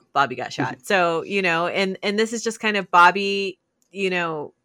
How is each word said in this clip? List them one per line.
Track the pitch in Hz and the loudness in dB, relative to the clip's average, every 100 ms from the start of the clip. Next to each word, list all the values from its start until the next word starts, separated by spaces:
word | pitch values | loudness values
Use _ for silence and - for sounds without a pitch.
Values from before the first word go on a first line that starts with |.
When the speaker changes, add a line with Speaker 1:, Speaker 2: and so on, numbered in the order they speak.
| - | -4
Speaker 1:
Bobby | 139 135 127 | 0 0 -2
got | 123 | -8
shot. | - 113 | -4 -6
Speaker 2:
Mm-hmm. | - | -6
Speaker 1:
So, | - 202 170 165 | -2 0 2 0
you | - 202 | -4 -2
know, | 185 165 170 | 0 0 0
and, | - 196 185 | -2 -2 -2
and | 196 208 | -4 0
this | 220 | -2
is | 233 | -2
just | 226 220 | -6 -4
kind | 220 208 | -2 -2
of | 185 | 2
Bobby, | 180 175 185 196 196 196 - _ _ _ | 6 6 6 0 -2 -4 -8 _ _ _
you | - 190 | -6 -2
know, | 180 170 156 139 _ | -2 -2 -6 -10 _